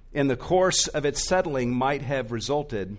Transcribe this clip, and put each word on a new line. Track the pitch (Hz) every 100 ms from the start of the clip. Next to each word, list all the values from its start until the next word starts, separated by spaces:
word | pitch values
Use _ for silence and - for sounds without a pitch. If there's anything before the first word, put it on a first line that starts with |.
| -
in | 147 139
the | 123
course | - 180 185 175 -
of | 151
its | 147 139 -
settling | 185 180 135 123
might | 123 131 143
have | 120 139 117
resulted | 113 101 143 143 110 92